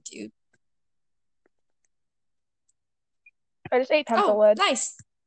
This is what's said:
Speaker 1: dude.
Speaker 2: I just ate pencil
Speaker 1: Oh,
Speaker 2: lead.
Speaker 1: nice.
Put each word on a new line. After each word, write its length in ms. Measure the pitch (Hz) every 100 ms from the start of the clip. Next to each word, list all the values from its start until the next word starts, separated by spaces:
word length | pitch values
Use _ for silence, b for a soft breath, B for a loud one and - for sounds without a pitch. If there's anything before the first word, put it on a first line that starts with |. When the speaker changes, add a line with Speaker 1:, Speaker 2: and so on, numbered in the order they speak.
| -
Speaker 1:
dude. 220 | - - - _ _ _ _ _ _ _ _ _ _ _ _ _ _ _ _ _ _ _ _ _ _ _ _ _ _ _ _ _ _ _ _ -
Speaker 2:
I 80 | 254
just 120 | 262
ate 140 | 311 -
pencil 260 | 240 403
Speaker 1:
Oh, 60 | 208
Speaker 2:
lead. 180 | 214 220
Speaker 1:
nice. 380 | 392 262 - - - _